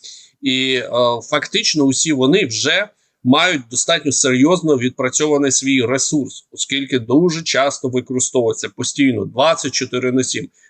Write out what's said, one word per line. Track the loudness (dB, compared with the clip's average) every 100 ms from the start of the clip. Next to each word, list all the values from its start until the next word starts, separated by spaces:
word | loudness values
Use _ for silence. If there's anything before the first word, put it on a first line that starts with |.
| -20 -20 -20 _
І, | -2 0 0
е, | -2 -2 0 2 0 -2
фактично | -4 -2 -4 -2 2
усі | 2 2 0
вони | 2 4 2 0
вже | -2 -2 -2 -4 _ _ _
мають | 2 4 4 0 -4
достатньо | -6 -2 0 0
серйозно | 0 2 4 4 4 2 2
відпрацьований | 0 -2 -2 0 0 2 2
свій | 0 0 0 2
ресурс, | -2 0 -2 -4 -10 _
оскільки | -10 -6 -4 -2 -4
дуже | 2 2 2 0
часто | -2 0 0 -2 -4
використовується | -4 -4 -4 -2 0 0 -2 -8
постійно | -8 -6 0 2 2 -4
двадцять | 0 2 2 -2
чотири | -4 -4 -2 0
на | 0
сім. | -2 -4 -10 _